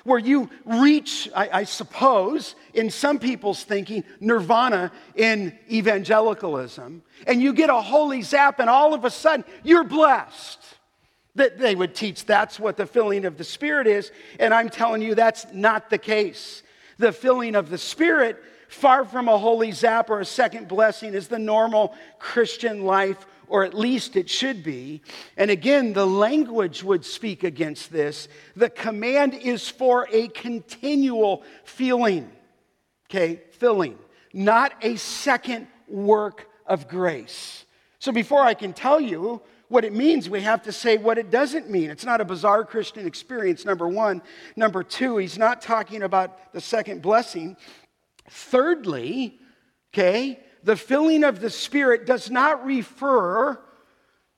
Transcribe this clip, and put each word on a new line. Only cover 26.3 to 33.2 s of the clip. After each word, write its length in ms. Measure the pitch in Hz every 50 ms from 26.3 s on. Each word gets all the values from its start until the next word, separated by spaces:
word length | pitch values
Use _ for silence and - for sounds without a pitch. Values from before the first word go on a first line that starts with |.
| 285 302 302 240 226 226 196 175 147 - 185
would 220 | 190 196 175 127
speak 380 | - - - - 220 185 - 185
against 480 | 175 147 123 165 156 151 - - -
this. 360 | 165 160 147 147 147 - - - - - - - -
The 160 | 180 233 226
command 640 | - - - 226 220 208 214 240 262 285 285 269 254
is 340 | 240 240 247 247 208 - -
for 380 | - - 262 254 247 247 240 -
a 180 | 208 226 233 226
continual 1120 | 220 - - 240 240 220 - - - - - 285 294 277 277 262 240 220 214 202 190 - - - - - _
feeling, 680 | - - - 254 254 247 240 240 214 190 160 120 104 - _ _ _ _ _ _ _ _ _ _ _ _ _ _
okay, 340 | - - 190